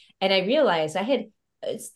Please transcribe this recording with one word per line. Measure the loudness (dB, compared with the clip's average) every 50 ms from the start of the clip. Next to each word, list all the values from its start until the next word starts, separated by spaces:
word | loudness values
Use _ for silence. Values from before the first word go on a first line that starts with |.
| -20 _ _ _
And | 0 2
I | 2 2 2
realized | 2 2 4 4 4 2 2 0 -2 -2
I | -4
had, | -2 0 -2 -2 -2 -8 _ _ _ _ _ _ -10
uh, | -10
s-, | -8 -10 -12 -16 -16